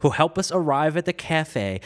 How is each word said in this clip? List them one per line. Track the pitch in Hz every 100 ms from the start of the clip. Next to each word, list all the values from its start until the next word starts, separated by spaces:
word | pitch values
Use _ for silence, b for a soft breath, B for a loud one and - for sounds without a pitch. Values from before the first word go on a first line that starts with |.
who | 143
help | - 160 190
us | 185
arrive | 185 151 139 156 160
at | 170
the |
cafe | 175 - 160 151 - 98 92